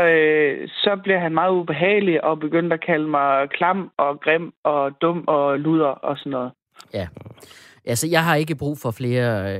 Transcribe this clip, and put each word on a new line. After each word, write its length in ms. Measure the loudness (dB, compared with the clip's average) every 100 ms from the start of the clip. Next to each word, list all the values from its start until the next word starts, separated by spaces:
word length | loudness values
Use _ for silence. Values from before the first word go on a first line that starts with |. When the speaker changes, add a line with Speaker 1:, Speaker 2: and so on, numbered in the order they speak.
| 6
Speaker 1:
øh, 600 | 6 4 4 2 0 -8
så 320 | -4 -4 -2
blev 140 | 0 0
han 160 | 0
meget 160 | 0 0
ubehagelig 720 | 0 -2 -2 0 2 2 0
og 160 | 0 -2
begyndte 340 | -2 -2 0
at 120 | -2 -2
kalde 220 | -2 0
mig 400 | 0 2 0 0
klam 400 | 0 0 0 -4 -2
og 220 | -2 -2
grim 320 | 0 0 -2 -6
og 280 | -2 0 -2 0
dum 220 | 0 0 0
og 320 | 2 2 0
luder 280 | 2 2 2
og 320 | -2 -6 -6
sådan 120 | -6
noget. 220 | -6 -6 -12 _ -20 -12
Speaker 2:
Ja. 140 | -8 -8 -10 -18 -20 -20 -20 -20 -14
Altså, 220 | -6 -2 2
jeg 160 | 2
har 100 | 4
ikke 200 | 2 0 -4
brug 220 | -4 -4
for 80 | -6
flere... 640 | -4 -2 0 0 0 -4